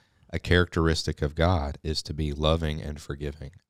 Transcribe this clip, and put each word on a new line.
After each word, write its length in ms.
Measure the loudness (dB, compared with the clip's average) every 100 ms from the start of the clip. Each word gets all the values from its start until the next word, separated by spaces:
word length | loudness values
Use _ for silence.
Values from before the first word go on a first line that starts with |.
| _ _ _
a 80 | -6
characteristic 800 | 4 4 4 2 2 2 -2 -2
of 140 | -2 2
God 420 | 2 2 0 -6
is 200 | -6 -6
to 100 | -4
be 200 | -4 -4
loving 480 | 0 2 2 0 -4
and 180 | -6 -10
forgiving. 520 | -10 -8 -8 -8 -14 -18 _